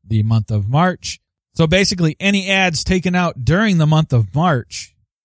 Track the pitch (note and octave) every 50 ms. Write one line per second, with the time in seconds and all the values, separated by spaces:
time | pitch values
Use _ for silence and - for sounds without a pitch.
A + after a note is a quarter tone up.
0 | _ F#2+ A2+ A2 G#2+ A2 A2+ A2+ G#2 - A2 G#2 G2 G#2 B2+ D3 F3 F#3 F3 -
1 | - - - - _ _ _ _ _ _ _ - E3 D#3 E3 F#3+ G3+ F#3+ G3+ F3+
2 | E3+ D#3 D3+ - F3+ G3 G3+ G3 F#3+ F#3+ G3 F#3+ F#3+ F#3 E3 - - - F#3+ F#3
3 | D#3+ F#3 F3+ F3+ F3+ E3 - - A#2+ A2 D#3 F#3 A3 A3 F#3+ E3+ D#3 D3+ D#3 D#3
4 | D#3 - - A#2+ A2 F#2+ F#2 C#3 E3+ F#3 D#3 B2 - - - - - - _ _
5 | _ _ _ _ _